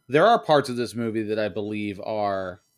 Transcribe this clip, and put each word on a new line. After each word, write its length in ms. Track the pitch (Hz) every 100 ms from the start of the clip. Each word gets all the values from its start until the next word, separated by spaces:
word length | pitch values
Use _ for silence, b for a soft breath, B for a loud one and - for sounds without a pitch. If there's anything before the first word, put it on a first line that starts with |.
| -
there 160 | 139 196
are 140 | -
parts 240 | - 147 135
of 80 | 120
this 160 | 117 113
movie 280 | 117 110
that 140 | 104 107
I 80 | 107
believe 540 | 101 104 107 104 95
are 580 | - 110 101 98 92 90 _